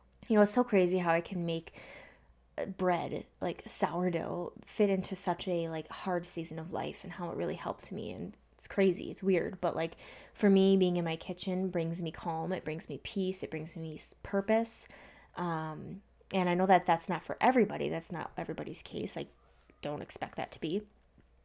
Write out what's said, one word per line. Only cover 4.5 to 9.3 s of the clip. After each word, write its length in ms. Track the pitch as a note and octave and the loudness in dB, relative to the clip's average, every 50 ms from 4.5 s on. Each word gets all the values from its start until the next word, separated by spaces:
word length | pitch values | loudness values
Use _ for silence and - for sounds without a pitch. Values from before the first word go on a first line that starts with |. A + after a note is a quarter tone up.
| - - - | -10 -14 -16
fit 240 | - - - G#3 G3+ | -8 0 2 4 4
into 240 | G3 F#3 F#3 - F#3+ | 4 2 0 -2 -6
such 320 | - - F#3+ F3 - - F#3+ | -2 -2 -2 -2 -2 -2 -2
a, 200 | F3+ E3+ E3 E3 | 0 0 0 -2
like, 220 | D#3+ D#3+ D#3 - - | -4 -6 -8 -8 -12
hard 320 | - - F#3+ F3+ F3 E3+ | -8 -4 -2 -2 -2 -2
season 320 | - - E3+ D#3+ D#3+ D#3+ D#3+ | -2 -4 -4 -4 -6 -6 -8
of 140 | D#3+ E3+ - | -8 -6 -6
life, 320 | - - D3+ D3+ - - | -6 -4 -6 -8 -10 -12
and 80 | - E3+ | -12 -8
how 180 | - F3+ E3+ | -6 -6 -4
it 60 | - | -4
really 200 | - E3+ D#3+ D#3+ | -2 -2 -4 -4
helped 360 | E3 - - - - - - F#3 | -4 -4 -6 -6 -6 -8 -10 -8
me. 180 | - - F2 | -8 -8 -8
And 240 | F2+ F#2 F3 F#3 - - _ _ _ - | -8 -8 -10 -10 -10 -14 _ _ _ -14
it's 80 | - - | -12 -4
crazy. 420 | - G#3 G3 G3 E3+ - - - | 2 4 4 4 4 2 -2 -8
It's 120 | G3+ - F#3+ | -8 -2 0
weird. 360 | G3 | 2